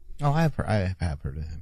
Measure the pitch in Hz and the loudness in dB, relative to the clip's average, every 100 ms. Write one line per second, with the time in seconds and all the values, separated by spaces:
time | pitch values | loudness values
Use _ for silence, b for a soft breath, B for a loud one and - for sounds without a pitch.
0 | - - 147 151 165 - - 107 95 92 | -12 0 2 4 4 2 0 2 0 0
1 | 85 73 69 71 78 - | -2 -2 -6 -6 -6 -8